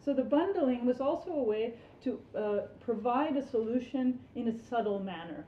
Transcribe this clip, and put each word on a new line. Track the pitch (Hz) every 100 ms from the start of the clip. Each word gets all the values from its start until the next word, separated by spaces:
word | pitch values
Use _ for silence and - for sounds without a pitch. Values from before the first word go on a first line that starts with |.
So | -
the | 262
bundling | 226 285 381 381 277 247
was | 247 247
also | 269 330 -
a | 320
way | 233 214 233 233 - -
to, | - 226 - -
uh, | 208 202 - -
provide | - 214 220 247 311 277
a | 262
solution | 233 220 247 247 262 254 254 -
in | - 233
a | 226 -
subtle | 233 208 202
manner. | 190 170 170 156